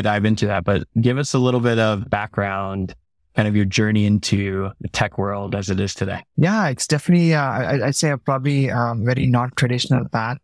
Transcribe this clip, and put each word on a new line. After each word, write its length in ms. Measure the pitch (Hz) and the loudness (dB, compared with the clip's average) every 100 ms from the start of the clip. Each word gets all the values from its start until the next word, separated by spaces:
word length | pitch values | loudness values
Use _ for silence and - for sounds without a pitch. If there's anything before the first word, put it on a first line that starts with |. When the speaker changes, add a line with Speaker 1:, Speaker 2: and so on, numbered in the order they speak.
Speaker 1:
dive 220 | 104 104 | 0 2
into 240 | 110 107 104 | 2 0 0
that, 160 | 95 | -2
but 240 | 87 95 - 113 | 0 -2 0 0
give 160 | 120 131 | 2 0
us 160 | 143 | 0
a 60 | 135 | 2
little 200 | 127 123 | 2 2
bit 180 | 120 113 | 2 2
of 320 | 110 101 107 | 2 0 -2
background, 840 | 104 107 - 101 98 95 98 92 - _ _ _ - | -4 -4 -4 -4 -4 -4 -4 -6 -10 _ _ _ 0
kind 120 | 107 | 2
of 80 | 104 | 2
your 100 | 98 | 2
journey 400 | 110 107 107 104 | 2 2 2 4
into 640 | 101 - 101 98 95 98 - | 2 2 -2 0 -4 -6 -8
the 80 | - | -8
tech 300 | - 104 - | -4 -4 -2
world 380 | 98 101 98 98 | -4 -4 -6 -6
as 140 | 95 | -4
it 100 | 95 | -2
is 160 | 98 - | -4 -4
today. 280 | 95 90 - - | -6 -6 -6 0
Speaker 2:
Yeah, 300 | 160 220 165 | 2 2 0
it's 180 | 127 - | -2 -2
definitely, 480 | 151 - 175 165 | -2 4 4 4
uh, 100 | 156 | 2
I, 440 | 135 113 92 131 120 | 0 -2 -2 0 0
I'd 80 | - | 0
say 160 | 156 | -2
a 60 | 139 | -2
probably, 520 | - 135 143 139 131 | -2 -2 0 0 0
um, 360 | 123 120 117 113 | 0 -2 0 0
very 200 | 127 127 | 0 2
non-traditional 840 | 120 123 - 123 123 - 123 131 | 2 0 -2 0 0 0 0 0
path. 280 | 117 113 127 | -4 -4 -6